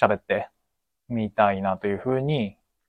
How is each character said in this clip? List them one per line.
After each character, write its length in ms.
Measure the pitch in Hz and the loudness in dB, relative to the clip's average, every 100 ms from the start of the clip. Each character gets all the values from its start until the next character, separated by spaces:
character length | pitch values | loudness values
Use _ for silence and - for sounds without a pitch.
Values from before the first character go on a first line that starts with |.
喋 140 | 117 104 | 2 2
っ 40 | |
て 300 | _ 101 - _ _ _ _ _ _ | _ -4 -4 _ _ _ _ _ _
み 220 | 120 107 | -6 -4
た 240 | - 104 | 2 2
い 80 | 98 | 2
な 160 | 95 92 | -2 -2
と 80 | 101 | -2
い 80 | |
う 40 | 98 | -2
ふ 140 | 127 | -2
う 80 | 131 | -2
に 360 | 139 151 104 - _ _ | 0 -2 -4 -8 _ _